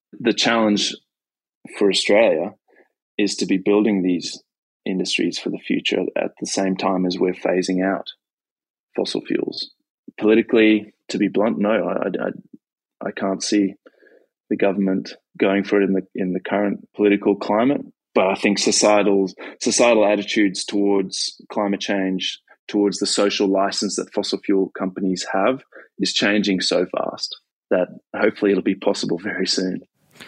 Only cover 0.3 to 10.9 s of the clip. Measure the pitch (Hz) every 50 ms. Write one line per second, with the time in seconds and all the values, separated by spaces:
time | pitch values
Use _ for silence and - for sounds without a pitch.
0.3 | 104 - - 123 117 113 110 107 104 95 90 - - - _ _ _ _ _ _
1.3 | _ _ _ _ _ _ _ - - - 104 98 95 - - - 104 107 117 101
2.3 | 85 78 82 101 - _ _ _ _ _ _ _ _ _ _ _ _ - 104 98
3.3 | - - 104 95 101 92 92 104 101 104 107 113 104 98 90 92 90 82 76 -
4.3 | - - - _ _ _ _ _ _ _ _ - 196 185 185 185 - - - 175
5.3 | - - - - - - - - - - - - - - 92 - - - - -
6.3 | - - - - - - 98 95 95 - - 98 95 92 92 90 90 92 92 92
7.3 | 90 - - 92 90 92 87 92 92 92 92 98 98 - - - - _ _ _
8.3 | _ _ _ _ _ _ _ _ _ _ _ _ _ - 98 - - - - -
9.3 | - - - - - - - - _ _ _ _ _ _ _ - - - 107 107
10.3 | 113 120 110 - - 113 110 110 107 104 104 -